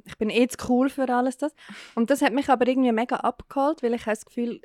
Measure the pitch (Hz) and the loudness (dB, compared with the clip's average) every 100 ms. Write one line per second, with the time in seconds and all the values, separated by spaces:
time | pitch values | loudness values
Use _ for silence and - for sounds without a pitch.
0 | - - 214 208 247 - - 247 269 277 | -14 -6 0 2 2 0 0 2 2 0
1 | 254 247 254 - 294 - - 202 - - | 0 0 0 -2 -6 -6 -20 -20 -8 -2
2 | 233 285 285 247 277 247 247 262 254 220 | 2 2 2 2 2 2 4 4 2 2
3 | 240 226 240 - - 277 277 320 233 233 | 0 -2 -2 -4 -6 -2 0 0 -2 -2
4 | 220 220 - - 240 208 | -4 -6 -6 -6 -6 -4